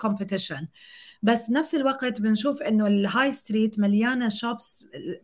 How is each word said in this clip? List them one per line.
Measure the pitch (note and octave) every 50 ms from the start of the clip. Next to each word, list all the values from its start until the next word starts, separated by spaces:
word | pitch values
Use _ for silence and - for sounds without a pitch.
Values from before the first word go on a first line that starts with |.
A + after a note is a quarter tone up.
| -
competition." | G#3+ G3+ G3 G3 F#3 G3 F#3 - - D#3+ C3+ D#3+ - _ _ - - - - - - - _ -
بس | G#3 A3+ A3 - A3+
بنفس | A#3+ D4 D#4+ - -
الوقت | D4+ C4+ C4+ C4 C4+ C4 B3 A#3+ A3
بنشوف | G#3 A3 A3 G#3+ G#3+ C#4+ C#4+ - -
إنه | - A3 G#3+ G#3+
الهاي | G3+ G#3 G3+ G3 G3 G3+ A#3+ C4+ C#4 B3+
ستريت | - - - G#3+ A3 A3 A3 A3 G#3
مليانة | G#3 G3+ G3+ G#3 A3+ B3 B3+ B3 B3 A3+
شوبس، | G#3 - - A#3 A#3+ A#3 - - - - - - - C#3+ - - F3+ -